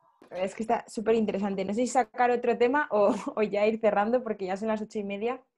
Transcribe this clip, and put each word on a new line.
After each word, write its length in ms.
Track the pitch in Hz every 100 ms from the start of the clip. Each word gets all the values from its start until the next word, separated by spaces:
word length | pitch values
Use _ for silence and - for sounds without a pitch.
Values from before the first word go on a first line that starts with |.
| _ _ -
Es 240 | 175 190 -
que 80 |
está 220 | 226 233 -
súper 280 | - 214 226
interesante. 480 | 208 196 202 196 185
No 80 |
sé 80 | 208
si 60 | 247
sacar 440 | 262 240 - 247
otro 260 | 240 240 233
tema 300 | 240 285 294
o, 220 | 208 208
<laughs> 220 | 208 - -
o 60 |
ya 220 | 208 202 214
ir 120 | 220
cerrando, 440 | 220 196 208 247
porque 220 | 226 214 185
ya 120 | 190
son 100 | 220
las 120 | 220
ocho 180 | 214 214
y 40 |
media. 380 | 202 202 226 262 _